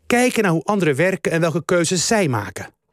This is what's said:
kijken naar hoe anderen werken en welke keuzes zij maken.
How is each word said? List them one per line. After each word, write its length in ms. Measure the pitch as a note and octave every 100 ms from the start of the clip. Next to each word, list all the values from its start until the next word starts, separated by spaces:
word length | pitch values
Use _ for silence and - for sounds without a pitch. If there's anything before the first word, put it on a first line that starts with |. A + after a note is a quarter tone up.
| -
kijken 360 | A#3+ B3+ -
naar 100 | G3+
hoe 120 | E3
anderen 320 | - G#3 D#3+ C3
werken 360 | F3+ F#3 -
en 80 | E3
welke 240 | E3 E3
keuzes 420 | - F3 D#3+ F#3 -
zij 220 | A3 E3
maken. 460 | A2+ G#2 - - _ _